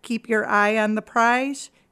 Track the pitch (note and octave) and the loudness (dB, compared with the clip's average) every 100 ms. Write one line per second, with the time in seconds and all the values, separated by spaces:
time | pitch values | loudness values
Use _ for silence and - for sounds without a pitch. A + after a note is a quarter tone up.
0 | - A3+ A#3 A3 - G#3 G#3 A3 G#3+ G#3+ | -8 -8 -2 -2 0 2 2 2 0 -2
1 | G#3+ A#3 A#3 B3 C#4 C#4 - _ _ | -4 0 2 2 -2 -8 -14 _ _